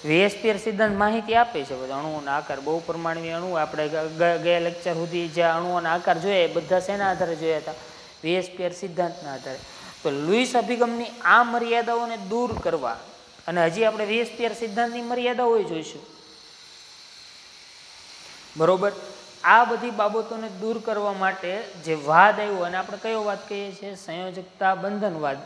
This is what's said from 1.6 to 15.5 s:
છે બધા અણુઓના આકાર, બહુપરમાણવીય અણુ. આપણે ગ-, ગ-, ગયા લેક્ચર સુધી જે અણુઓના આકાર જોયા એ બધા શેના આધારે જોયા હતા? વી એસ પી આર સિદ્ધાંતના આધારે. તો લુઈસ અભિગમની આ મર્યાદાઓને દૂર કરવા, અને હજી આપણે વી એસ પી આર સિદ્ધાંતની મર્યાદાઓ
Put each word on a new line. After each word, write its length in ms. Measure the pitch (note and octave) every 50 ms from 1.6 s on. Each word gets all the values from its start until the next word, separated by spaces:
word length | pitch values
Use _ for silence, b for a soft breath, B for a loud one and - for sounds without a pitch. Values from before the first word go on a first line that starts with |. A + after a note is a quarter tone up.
| C3+
છે 100 | C3+ C#3
બધા 220 | B2+ C3 C3 C3+
અણુઓના 400 | C#3 D3 D#3+ D#3 D3+ C#3+ C#3 C#3
આકાર, 240 | D3 D3+ - D3 C3+
બહુપરમાણવીય 720 | C#3 D3 D#3+ E3+ E3 E3+ D#3+ E3+ E3 E3 E3 E3 E3 E3 E3
અણુ. 220 | E3+ F3 F#3 F3+
આપણે 340 | D#3+ D3+ D3 - D3+ D3+ D3+
ગ-, 300 | D#3 D#3+ D#3 D#3+ D#3 D#3+
ગ-, 240 | F3 F3 E3+ E3 D#3
ગયા 160 | E3+ F3 E3+
લેક્ચર 360 | E3+ E3+ E3+ - - F3+ E3+
સુધી 340 | D#3+ E3+ E3+ E3+ F3 F3 E3
જે 140 | D3+ E3+ E3+
અણુઓના 520 | E3 E3 E3 F3 F3+ F3+ F3 E3+ E3 E3
આકાર 240 | F3 F3 G3 F3 E3+
જોયા 180 | D#3+ G3+ G3+
એ 160 | F#3 E3+ D#3+ D#3+
બધા 280 | E3+ D#3+ - F#3 F#3
શેના 300 | F3+ F#3 G3+ G3+ G3+ F#3+
આધારે 260 | F#3 E3 F#3 E3 E3+
જોયા 220 | D3+ E3 D#3+ D#3+ D3+
હતા? 160 | D3 D#3 D3+ - B B B B B B B B -
વી 100 | D#3+ F3
એસ 160 | F#3 F3 F3+ -
પી 80 | - F3+
આર 80 | F3 F3
સિદ્ધાંતના 640 | - G3+ F#3+ E3 E3+ F3 E3+ E3+ - D#3 C#3+ C3+
આધારે. 240 | C3 B2 C3+ C3 C#3 - B B B B B B B -
તો 80 | D#3+
લુઈસ 460 | C#3 C#3 D3 D#3+ G3 A#3 B3+ B3 -
અભિગમની 500 | A#3+ G#3+ G3+ B3 A#3 A#3+ A#3 A#3 A#3 A#3+ A3 - - -
આ 180 | F3+ G3 A3+ A#3+
મર્યાદાઓને 760 | A#3 A#3 A#3+ A#3 A#3 A#3 A#3 A#3 A3+ A#3 A#3 A#3+ A#3 A#3
દૂર 420 | A3 G3 F#3 G#3+ A#3 A#3+ A3 A3 -
કરવા, 360 | - F3 E3 D#3 C3 A#2 A2+ A2+ - - - - - - - - -
અને 180 | - E3+ F3 E3
હજી 200 | E3 E3 G#3 A3+
આપણે 200 | A3 G#3+ G#3 G#3+
વી 140 | G3+ G#3+ A#3
એસ 120 | A#3 A3+ - -
પી 80 | A#3+
આર 80 | A3+ G#3+
સિદ્ધાંતની 480 | - A#3 A3 G3 A3+ A#3+ A#3 A#3 A#3+ A#3+
મર્યાદાઓ 600 | A#3 B3 B3 A#3+ B3 B3 A3+ B3 A#3